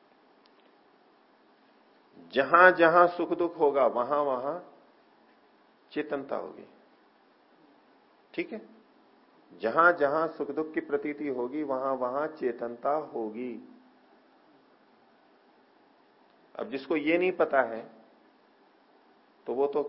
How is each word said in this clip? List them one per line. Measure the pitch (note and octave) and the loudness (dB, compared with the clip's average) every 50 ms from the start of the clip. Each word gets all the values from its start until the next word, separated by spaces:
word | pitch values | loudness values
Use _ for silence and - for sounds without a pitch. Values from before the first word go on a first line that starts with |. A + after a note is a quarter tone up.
| _ _ _ _ _ _ _ _ _ _ _ _ _ _ _ _ _ _ _ _ _ _ _ _ _ _ _ _ _ _ _ _ _ _ _ _ _ _ _ _ _ _ _ - - - G#2+ | _ _ _ _ _ _ _ _ _ _ _ _ _ _ _ _ _ _ _ _ _ _ _ _ _ _ _ _ _ _ _ _ _ _ _ _ _ _ _ _ _ _ _ -20 -18 -4 -2
जहां | B2 C#3 C3 E3 E3+ F#3 F#3 F3 | -2 2 6 8 8 8 8 8
जहां | D#3 E3+ D#3+ E3 F3 F3 F3 | 8 6 6 8 6 6 4
सुख | - - E3 D#3 E3+ | 2 -2 -4 -2 -2
दुख | E3+ F3 E3 - D#3 | -2 -2 -4 0 2
होगा | D3+ C#3+ C3+ C#3 B2+ | 2 2 4 4 2
वहां | A2 G#2+ A#2+ A#2+ B2+ D3 D3 D3 | 2 2 0 0 0 0 0 0
वहां | C#3 C3 B2 B2+ C#3+ D#3+ F3+ - - - - _ _ _ _ _ _ _ _ _ _ _ _ _ _ _ _ _ _ _ _ _ _ | 0 -2 -2 -4 -6 -6 -8 -12 -16 -20 -20 _ _ _ _ _ _ _ _ _ _ _ _ _ _ _ _ _ _ _ _ _ _
चेतनता | - D3+ D3 - D3 C#3 B2+ - A2+ | -8 -8 -6 -4 -6 -8 -6 -6 -8
होगी, | G2+ F2+ E2 E2 F2 F2 - - - _ _ _ _ _ _ _ _ _ _ _ _ _ _ _ _ _ _ _ _ _ _ _ _ _ _ _ _ _ _ - | -8 -8 -10 -14 -18 -20 -20 -20 -20 _ _ _ _ _ _ _ _ _ _ _ _ _ _ _ _ _ _ _ _ _ _ _ _ _ _ _ _ _ _ -10
ठीक | E3+ F3 - A3+ | -10 -10 -8 -12
है? | G#3 - - - - _ _ _ _ _ _ _ _ _ _ _ _ _ _ | -14 -16 -20 -20 -20 _ _ _ _ _ _ _ _ _ _ _ _ _ _
जहां | - - F#2+ A2+ A#2+ D#3+ E3+ F3 E3+ | -10 -6 -4 0 4 6 6 6 4
जहां | C#3+ C#3+ C#3 D3 D#3+ E3 D#3+ | 4 2 0 2 0 -2 -2
सुख | - - D3+ D#3 | -4 -6 -8 -6
दुख | D3 D#3 D#3 D#3 - | -4 -6 -6 -4 -6
की | E3 | -8
प्रतीति | - - C#3+ C#3+ D3 D3+ D3 D3 D3+ C#3+ | -4 -4 -4 -4 -4 -6 -8 -6 -6 -6
होगी | B2+ B2 A#2+ B2 C#3 D#3 D3+ | -4 -4 -4 -4 -6 -6 -4
वहां | C3+ C3 B2+ C3 C3+ C3+ | -4 -4 -2 -2 -2 -2
वहां | B2 B2+ B2 C3 C#3+ D3+ D#3 | -2 -2 -4 -2 -4 -4 -6
चेतनता | D#3 - C3+ B2 A#2 - A#2 A#2+ A#2+ A#2 - C3+ D3+ D#3 D3 | -6 -4 -4 -4 -4 -4 -8 -10 -8 -6 -4 -4 -2 -4 -4
होगी। | - D#3 B2 A2 G#2+ G#2+ A#2 B2+ B2 A2+ G#2+ - - - - - _ _ _ _ _ _ _ _ _ _ _ _ _ _ _ _ _ _ _ _ _ _ _ _ _ _ _ _ _ _ _ _ _ _ _ _ _ _ _ _ _ _ _ _ _ _ _ _ _ _ _ _ _ - | -8 -8 -8 -8 -8 -8 -10 -10 -10 -12 -14 -16 -20 -20 -20 -20 _ _ _ _ _ _ _ _ _ _ _ _ _ _ _ _ _ _ _ _ _ _ _ _ _ _ _ _ _ _ _ _ _ _ _ _ _ _ _ _ _ _ _ _ _ _ _ _ _ _ _ _ _ -12
अब | - A2+ G#2+ | -12 -10 -10
जिसको | B2+ C3+ C3 - E3+ | -10 -10 -6 -4 -4
ये | D3+ C#3+ D#3 E3 | -2 2 2 2
नहीं | F3 F3+ F#3 F3 | 2 2 0 0
पता | D#3 D#3+ D#3 D3 C3+ B2 | 0 0 2 2 2 2
है | A2+ A2+ A2+ A#2 - - - - _ _ _ _ _ _ _ _ _ _ _ _ _ _ _ _ _ _ _ _ _ _ _ _ _ _ _ _ | 0 -4 -10 -12 -14 -20 -20 -20 _ _ _ _ _ _ _ _ _ _ _ _ _ _ _ _ _ _ _ _ _ _ _ _ _ _ _ _
तो | B2+ A#2+ | -6 -2
वो | C3 C#3 | -2 0
तो | C#3+ C#3+ D3+ D3 | 0 0 -2 -4